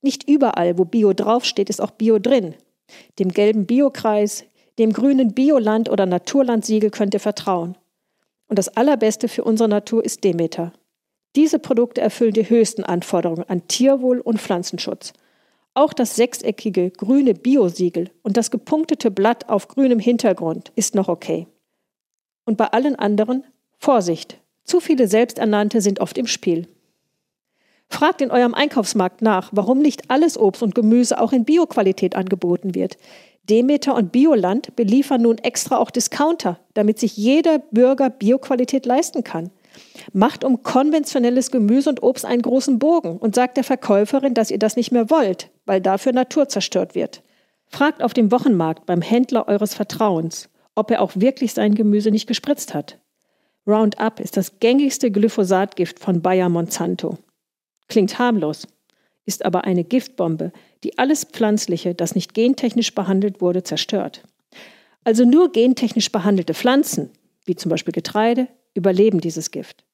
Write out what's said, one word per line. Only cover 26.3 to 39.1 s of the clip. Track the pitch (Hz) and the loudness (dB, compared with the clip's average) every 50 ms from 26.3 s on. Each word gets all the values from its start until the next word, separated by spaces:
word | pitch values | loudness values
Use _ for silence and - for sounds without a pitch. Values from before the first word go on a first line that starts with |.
| - - - - 170 165 170 - _ _ _ _ _ _ _ _ _ _ _ _ _ _ _ _ _ _ _ _ _ _ _ _ | -6 -6 -2 -2 -2 -2 -4 -8 _ _ _ _ _ _ _ _ _ _ _ _ _ _ _ _ _ _ _ _ _ _ _ _
Fragt | - - 294 311 330 - | -4 0 2 0 2 0
in | 285 247 | -2 0
eurem | - 247 247 240 226 | 2 2 2 2 2
Einkaufsmarkt | - 277 302 - 269 214 - - 214 185 185 _ _ 226 | 0 -2 0 0 -2 -2 -2 0 0 0 -2 _ _ 0
nach, | 220 214 185 185 - - | 2 2 2 -2 -2 -4
warum | 202 196 185 254 262 | -2 0 0 2 2
nicht | 302 294 - - - _ | 2 2 0 -2 -6 _
alles | 247 269 311 339 - | 0 2 2 2 2
Obst | - 226 196 190 - - | 2 0 0 0 0 -4
und | 214 175 | -2 0
Gemüse | - 220 214 226 240 247 233 - - | 2 2 4 4 4 4 2 0 0
auch | - 233 - | 0 0 2
in | 254 226 | 0 2
Bioqualität | 220 302 339 339 311 - - 208 190 190 - - 185 - | 2 2 2 2 2 0 0 2 2 0 0 -2 -2 -2
angeboten | - 185 185 190 180 - 175 175 175 - 196 175 | -2 -2 -2 -4 -2 0 -2 -2 -2 -2 -6 -4
wird. | 180 - 180 - _ _ - - - - _ _ _ _ - | -4 -4 -6 -6 _ _ -20 -20 -20 -20 _ _ _ _ 2
Demeter | 214 226 247 262 294 285 - 277 262 | 2 4 4 4 2 0 2 0 0
und | - 220 175 | 0 0 0
Bioland | - 240 269 320 302 226 180 180 190 247 302 - - | 2 4 4 6 4 4 2 2 0 -2 -4 -6 -4
beliefern | - 240 196 208 269 277 - 285 247 | -2 0 2 4 2 2 2 0 2
nun | 233 233 226 | 4 2 2
extra | 220 - 247 240 - - - 254 | 2 -2 -6 -4 -4 -6 -2 0
auch | 240 240 - | 0 0 0
Discounter, | - 247 226 - - - 285 311 339 320 - 196 175 - _ _ _ | -2 -4 -4 -4 -2 0 0 0 0 -2 -2 -4 -6 -6 _ _ _
damit | 220 208 208 214 - | 0 0 0 0 0
sich | - 214 - | -2 -4 -4
jeder | - 202 226 269 302 330 339 311 294 | 0 0 2 2 4 4 2 2 0
Bürger | - _ - 214 247 254 269 262 277 254 | -2 _ 2 4 4 4 4 2 0 -2
Bioqualität | 254 - 202 202 247 269 - - 277 247 254 247 - 269 262 | -2 -2 0 2 2 2 0 -2 -2 -2 0 0 -2 -4 -2
leisten | 254 247 269 349 - | 0 0 0 0 -2